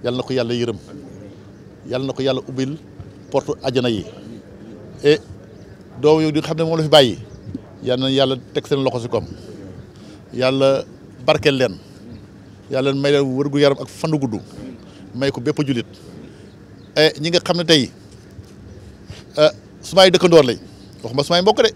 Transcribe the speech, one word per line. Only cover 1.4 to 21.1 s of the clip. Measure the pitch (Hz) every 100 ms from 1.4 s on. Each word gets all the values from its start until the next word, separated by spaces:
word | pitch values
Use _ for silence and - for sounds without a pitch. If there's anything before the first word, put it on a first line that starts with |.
| - - - - -
Yàlla | 123 135
na |
ko | 131
Yàlla | 131 131 -
ubbil | 131 135 156 - - - - -
porte | 139 - -
àjjana | 117 127 123
yi. | 107 - - - - - - - - - -
Et | 143 151 - - - - - - - -
doom | 147 156
yooyu | 156
di | 151
xam | 156 160
ne |
moom | 165 165
la |
fi | 156
bàyyi, | 151 131 98 - - - - - -
Yàlla | - 127 131
na |
Yàlla | 135 135 131 -
teg | - -
seen | 143
loxo | 131 127
si | 117
koom, | 117 85 85 - - - - - - - - -
Yàlla | 120 127 135 135 135 - - - - 127
barkeel | 156 151 135
leen, | 123 92 - - - - - - - - -
Yàlla | 131 139
may | 139 143
leen | 143 139
wërgu | 127 147 143
yaram | 143 139
ak | 135
fandu | - 165 156
gudd, | 135 104 - - 131 123 - - - 123
may | 139
ko | 135
bépp | 123 151 139
jullit. | 123 - - - - - - - - - - - -
Et | 151 -
ñi | 160
nga | 175
xam | - 175
ne |
tey, | 170 160 120 - - - - - - - - - - - - - - -
euh, | 151 - - -
sumay | - 175 190
dëkkandoor | 175 175 165
lañ, | 131 107 - - - -
waxuma | 117